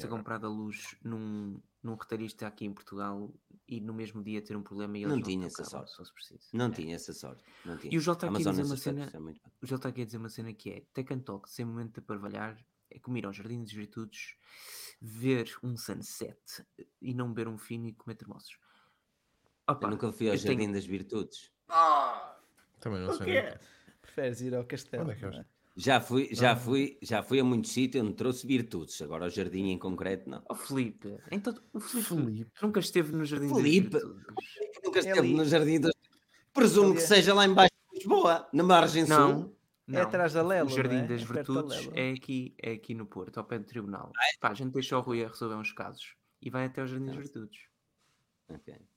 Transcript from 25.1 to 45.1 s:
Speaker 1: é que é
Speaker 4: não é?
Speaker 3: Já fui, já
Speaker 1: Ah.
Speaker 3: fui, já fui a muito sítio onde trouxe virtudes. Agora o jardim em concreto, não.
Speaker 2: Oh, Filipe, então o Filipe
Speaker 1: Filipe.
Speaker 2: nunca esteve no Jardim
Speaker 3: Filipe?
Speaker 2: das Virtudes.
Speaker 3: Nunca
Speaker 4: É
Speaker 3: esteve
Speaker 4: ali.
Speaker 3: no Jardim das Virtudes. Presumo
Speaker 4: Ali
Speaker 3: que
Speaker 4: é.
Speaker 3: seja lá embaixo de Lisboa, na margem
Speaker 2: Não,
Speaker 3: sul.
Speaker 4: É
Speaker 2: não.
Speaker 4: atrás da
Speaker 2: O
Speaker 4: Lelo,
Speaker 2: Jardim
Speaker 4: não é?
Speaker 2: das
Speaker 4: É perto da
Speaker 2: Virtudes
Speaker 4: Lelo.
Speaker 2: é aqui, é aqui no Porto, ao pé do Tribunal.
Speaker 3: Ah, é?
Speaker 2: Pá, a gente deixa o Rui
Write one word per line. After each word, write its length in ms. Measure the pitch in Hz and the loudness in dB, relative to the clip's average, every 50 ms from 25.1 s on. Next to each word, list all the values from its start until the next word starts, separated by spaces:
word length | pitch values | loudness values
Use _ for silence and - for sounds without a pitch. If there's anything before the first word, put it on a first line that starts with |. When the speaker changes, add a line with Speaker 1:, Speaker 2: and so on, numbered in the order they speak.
Speaker 1:
é 40 | 107 | -6
que 80 | - - | -8 -8
é 40 | 98 | -10
Speaker 4:
não 80 | 95 - | -10 -10
é? 40 | - _ _ _ _ _ - | -14 _ _ _ _ _ -10
Speaker 3:
Já 240 | 92 90 127 135 120 | -2 2 4 4 4
fui, 280 | - - 117 131 139 - | 4 2 0 0 0 0
já 200 | 113 - 123 123 | 0 4 4 4
Speaker 1:
Ah. 40 | 113 | 4
Speaker 3:
fui, 420 | 120 123 117 131 139 139 139 - - | 4 0 0 0 0 0 -2 -4 -10
já 200 | - - 117 104 | -6 -2 -2 -2
fui 160 | 95 - 127 135 | 0 2 2 4
a 60 | 131 | 4
muito 240 | 127 123 117 110 - | 4 2 2 0 -2
sítio 340 | - 123 131 127 - 131 | 0 0 0 0 2 0
onde 120 | 110 104 95 | 0 0 -2
trouxe 300 | - 113 127 127 127 - | -2 -2 -2 -2 -2 -2
virtudes. 540 | 123 135 123 113 - - 87 78 - - - | 0 0 0 0 -2 -6 -8 -8 -8 -10 -10
Agora 240 | 78 71 80 82 87 | -10 -8 -6 -6 -6
o 20 | 90 | -4
jardim 380 | 85 104 95 90 85 95 98 98 | -4 -4 -4 -4 -2 -2 -2 -2
em 100 | 92 92 | -2 -4
concreto, 500 | - 95 92 87 92 92 95 95 - - | -4 -6 -6 -4 -4 -4 -4 -4 -6 -10
não. 140 | - - - - | -12 -12 -10 -10
Speaker 2:
Oh, 60 | - | -10
Filipe, 640 | - - - 135 135 123 110 - - - 101 101 117 - - | -10 -8 -4 -4 -2 -2 -4 -6 -10 -14 -14 -14 -14 -12 -8
então 240 | 175 202 202 247 226 - - _ | -6 -6 -4 -6 -8 -8 -14 _
o 60 | - 214 | -12 -10
Filipe 300 | 208 - - 240 208 - | -10 -6 -6 -4 -4 -2
Speaker 1:
Filipe. 420 | 175 156 131 117 110 110 113 - _ - | 0 0 0 0 -2 -4 -8 -10 _ -4
Speaker 2:
nunca 180 | - 214 214 202 | -2 0 0 0
esteve 320 | 170 - - 180 160 151 | 0 0 2 0 0 0
no 120 | 156 160 156 | 0 -2 -2
Jardim 240 | 143 147 143 143 143 135 | -2 -2 -2 0 2 2
Speaker 3:
Filipe? 360 | 226 147 147 160 196 - - | 4 6 8 6 6 6 4
Speaker 2:
das 120 | - 151 | 0 -2
Virtudes. 240 | - - - - - - - - - - - - - - - - | -2 -2 -12 -16 -16 -12 -10 -10 -10 -10 -10 -10 -10 -10 -10 -8
Speaker 3:
Nunca 160 | - - 165 185 | -6 0 0 2
Speaker 4:
É 20 | |
Speaker 3:
esteve 160 | 160 190 190 190 | 2 2 4 4
Speaker 4:
ali. 140 | 180 - - | 4 4 4
Speaker 3:
no 100 | 156 156 | 4 4
Jardim 360 | 147 160 165 156 147 160 160 | 4 4 4 4 4 4 4
das 120 | 135 165 156 | 4 2 0
Virtudes. 260 | _ _ _ _ _ _ _ _ _ _ _ | _ _ _ _ _ _ _ _ _ _ _
Presumo 340 | - 285 233 196 160 208 202 196 | 4 6 6 8 8 8 8 8
Speaker 4:
Ali 80 | 180 | 6
Speaker 3:
que 60 | 165 | 4
Speaker 4:
é. 40 | 165 | 6
Speaker 3:
seja 280 | 160 208 196 165 190 196 | 8 8 10 10 10 8
lá 100 | 202 202 | 8 8
embaixo 240 | 190 190 190 190 180 - _ _ _ | 8 10 12 10 10 10 _ _ _
de 60 | - - | -12 -6
Lisboa, 500 | - 202 415 403 339 170 - 165 - - | 2 4 6 6 8 6 6 4 2 0
na 100 | - 147 170 | 2 4 8
margem 400 | 180 180 170 160 156 147 160 160 | 10 10 10 10 8 6 4 6
Speaker 2:
Não, 360 | 156 156 151 143 143 143 151 | 8 8 10 10 8 6 4
Speaker 3:
sul. 140 | 180 - - _ _ _ _ _ - - | 0 -6 -10 _ _ _ _ _ -10 -2
Speaker 4:
É 40 | |
Speaker 2:
não. 100 | 135 180 | 0 0
Speaker 4:
atrás 300 | 180 180 - 180 175 165 | 2 2 2 2 2 2
da 100 | 147 165 | 2 2
Speaker 2:
O 40 | 165 180 | 2 4
Speaker 4:
Lelo, 200 | 190 180 151 135 | 4 4 2 2
Speaker 2:
Jardim 260 | 131 131 127 123 127 | 2 2 2 2 2
Speaker 4:
não 80 | 127 120 | 0 0
é? 20 | |
Speaker 2:
das 160 | 113 120 117 | 0 -2 -4
Speaker 4:
É 40 | 113 | -4
perto 280 | 113 120 120 143 - 131 | -4 -4 -4 -2 -2 -2
da 60 | 139 | -2
Speaker 2:
Virtudes 240 | 151 139 127 127 127 | -2 -2 -6 -6 -6
Speaker 4:
Lelo. 120 | - - 131 | -6 -4 -2
Speaker 2:
é 140 | 127 131 | -2 -2
aqui, 420 | 131 131 - - 135 131 127 - - - | -4 -6 -6 -6 -4 -4 -4 -6 -10 -10
é 120 | - 113 | -8 -8
aqui 220 | 113 107 - - 117 | -8 -8 -8 -10 -10
no 120 | 113 110 | -10 -10
Porto, 320 | 104 - 95 90 90 - 113 | -10 -10 -12 -12 -10 -10 -10
ao 60 | 104 | -8
pé 140 | - 120 113 | -6 -8 -8
do 60 | 101 | -8
Tribunal. 440 | - - 120 104 101 98 95 - - - | -8 -10 -10 -8 -8 -8 -10 -10 -8 -2
Speaker 3:
Ah, 80 | 113 123 | 0 0
é? 140 | 147 151 - | 0 0 2
Speaker 2:
Pá, 80 | - 117 | 0 0
a 40 | 104 | 0
gente 180 | 101 135 131 | 0 -4 -4
deixa 240 | 127 135 131 - 139 127 | -2 -2 -2 0 0 -2
o 40 | |
Rui 200 | 123 127 | 0 0